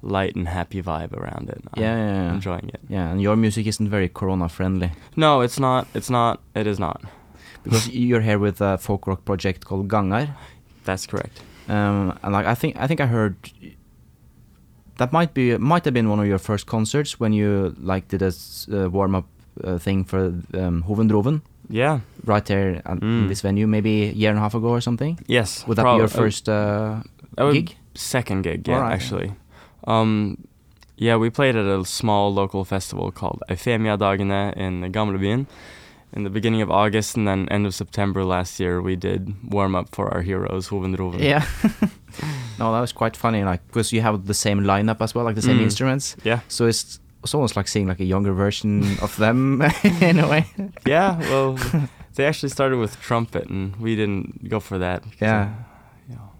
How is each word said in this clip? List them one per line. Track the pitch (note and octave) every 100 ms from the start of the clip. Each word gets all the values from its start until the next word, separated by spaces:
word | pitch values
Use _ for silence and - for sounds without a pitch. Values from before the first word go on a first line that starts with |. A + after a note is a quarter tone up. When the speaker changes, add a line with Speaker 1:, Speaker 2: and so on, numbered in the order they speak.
Speaker 1:
light | - G2 F#2 F2+
and | F2
happy | F2+ E2+ G2
vibe | F2 D#2+ E2+
around | - - - -
it. | - -
I'm | -
Speaker 2:
Yeah, | A2 A2+
yeah, | G#2+ G2 F2
yeah. |
Speaker 1:
enjoying | F#2 F#2+ F2+ -
it. | - -
Speaker 2:
Yeah, | G2 E2+
and | F#2
your | G2+
music | A2 A2 G#2+ G#2+
isn't | G#2 G#2
very | G#2 F#2
corona | - G2 F#2+ E2+
friendly. | - F#2 F#2+ F2+ D#2+ - -
Speaker 1:
No, | D#3 C#3+
it's | B2 -
not. | C3 B2+ -
It's | A2 -
not. | B2 A#2 - -
It | - G#2+
is | G2
not. | E2+ - - - - - - -
Speaker 2:
Because | G#2 A2+ A#2
<laughs> |
you're | B2+ B2 A#2
here | A2 G#2
with | G#2 G2
a | G2+ F#2+
folk | - G2 -
rock | F#2+
project | - F#2+ G2 F#2
called | - G2 G2
Gangar. | G#2+ F#2+ G#2 D3 C#3 - - _ -
Speaker 1:
That's | - F#2+ -
correct. | G2+ - - - - -
Speaker 2:
Um, | G#2 G#2 G2+ F#2+ -
and, | G2+
like, | G2+ F2+
I |
think, | A#2+ D#3 -
I | C3+
think | D#3
I | C#3
heard | A#2 G#2+ F#2+ - - D#2+ - - - - _ - - - - - - - -
that | B2+
might | D#3+ E3+
be, | - B2 A#2
might | B2 E3+
have | D#3
been | B2 A2
one | G#2
of | G#2
your | F#2+
first | - G#2 -
concerts | A2+ A2 C#3+ D3 -
when | A2+
you, | G#2+ G#2 G2+ F#2+ -
like, | D#2+ F#2+ -
did | F#2+
a | F#2
s-, | F2 - - -
uh, | G2+ F#2
warm | F#2+ G2 F#2+
up, | F2 _ - -
uh, | - F2+
thing | G2 G2
for, | F#2 F#2+ F#2 F2 E2
um, | F2 F#2 E2+
Hoven | E2 G#2 A2+
Droven. | G#2+ G#2+ D#3 - - -
Speaker 1:
Yeah. | G#2+ C3+ D3 - -
Speaker 2:
Right | A#2 G#2 -
here | G2 G2 E2+ -
at, | F2+
in | G#2 A#2
Speaker 1:
Mm. | G2
Speaker 2:
this | G2+
venue, | G2+ G2+ G#2+
maybe | G#2+ G#2+ G#2+ G#2
a |
year | G#2+ G#2+
and | G#2+
a |
half | G#2+
ago | A#2 A#2
or | A#2+
something. | A#2+ A#2 C#3+ E3 -
Speaker 1:
Yes, | A#2+ G#2+ - -
Speaker 2:
Would | A2+
that |
be | B2
Speaker 1:
prob-, | A#2
Speaker 2:
your | A2
Speaker 1:
uh, | A#2
Speaker 2:
first, | A2 G#2+ -
uh, | G#2+ G#2 G#2 G#2+ A2 - _ - -
Speaker 1:
that |
would | C3+
Speaker 2:
gig? | C#3+ E3+ - -
Speaker 1:
second | - - C3 A#2+ G2
gig, | F#2 D#2 -
yeah, | B2+
Speaker 2:
All |
right. | B2
Speaker 1:
actually. | F#2 - F#2 F2+ G2+ _ - - _ -
Um, | A2+ A2 G#2+ G#2 - - _ _ _ - -
yeah, | A2+ A2+
we | A2+
played | A2+ C#3 A2+
at |
a | G2 G2
small | F#2 - A2+ G#2 G2+
local | G2 G2 G2
festival | F#2 G2 - G2 F#2
called | - G2 - -
Eufemia-dagene | F2+ - A#2 A2 G#2 G2+ G2 G2 G2 G2+ -
in | F#2+ F2+ F2+
Gamlebyen. | G2+ G#2+ F#2+ G2 A#2 C3+ - - - - - -
In | -
the | G2+
beginning | G2+ A2 A2+
of | G#2
August | E2+ G#2+ G#2+ G#2 -
and | G#2
then | F#2+ F#2+
end | G#2 G#2
of |
September | F2+ G2+ - G2+ F#2+
last | F#2 F2+ F2+ -
year, | F2+ F2+
we | F#2 F#2
did | F#2 F#2+ F#2+ G2 A#2+
warm | G2+ G2
up | F#2 F2
for | - G2
our | F2+
heroes, | F2 F#2 F#2+ F#2 F#2
Hoven | G2+ F#2 F#2
Droven. | F#2 F2
Speaker 2:
Yeah. | - C#3+ D3 -
<laughs> | A3 - G#3 - - - D3+ C#3+ A#2+ G#2+
No, | A2+
that | A2+
was | A#2+
quite | - A2+ -
funny, | A#2 A2
like, | G2 F2+ -
'cause | A#2 G#2+
you | A2+
have | A2+ G#2 G2
the |
same | G2+ A2 G2+
lineup | G2 G2 G#2+ A2
as | A2
well, | A#2+
like, | A#2+ G#2+
the |
same | B2 B2+
Speaker 1:
Mm. |
Speaker 2:
instruments. | G#2 G#2 C3 C3+ - -
Speaker 1:
Yeah. | A2 A#2 -
Speaker 2:
So | - A#2
it's, | A2 - - - _
it's | -
almost | D3 B2+ -
like | G2
seeing, | G#2+ F#2+
like, | F#2
a |
younger | F#2 F#2+ G2+
version | F#2 G2+ G#2 G#2+ G#2 G2+ G2
<laughs> |
of | G#2 -
them | G#2+ B2 C3+ C3+
<laughs> | D3 D3+ G3+ E3+
in | F3+ E3
a | C#3
way. | D3+ D#3+ - G3 -
Speaker 1:
Yeah, | - D3+ G3 E3+ D3+
well, | C3+ C3+ C3 B2 D#3 C#3
Speaker 2:
<laughs> | - - -
Speaker 1:
they | C#3
actually | D3+ C#3
started | - C3+ C3
with | G#2+ -
trumpet, | - A#2 A#2 - -
and | F#2+ F#2+ G2
we | A2+
didn't | A2 G#2+ G2 - - G2+
go | A2
for | - G2
that. | F2+ F#2 G#2+ -
Speaker 2:
Yeah. | G#2+ G#2+ G2+
Speaker 1:
So, | A2 A#2+ - - - -
you | A#2+
know | G#2 -